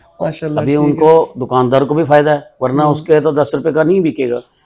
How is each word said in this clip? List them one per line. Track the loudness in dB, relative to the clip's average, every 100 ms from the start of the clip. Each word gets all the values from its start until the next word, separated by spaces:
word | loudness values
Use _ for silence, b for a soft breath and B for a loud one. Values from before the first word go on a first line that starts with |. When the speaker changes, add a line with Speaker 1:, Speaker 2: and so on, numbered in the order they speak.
| b -8
Speaker 1:
माशाल्लाह, | -8 -6 -8 -4
Speaker 2:
अभी | -2
Speaker 1:
ठीक | 0
है। | 0
Speaker 2:
उनको | 2 4 4 2 -6
दुकानदार | -4 -2 2 2 0
को | 0
भी |
फायदा | 2 2 2
है, | -2 -6 -6
वरना | -4 0
Speaker 1:
हम्म। | 0
Speaker 2:
उसके | -2 2 2
तो | 2
दस | 0 -2 -2
रुपए | -2
का | 0
नहीं | 0 0
बिकेगा, | -2 -4 -4 -6 -10 _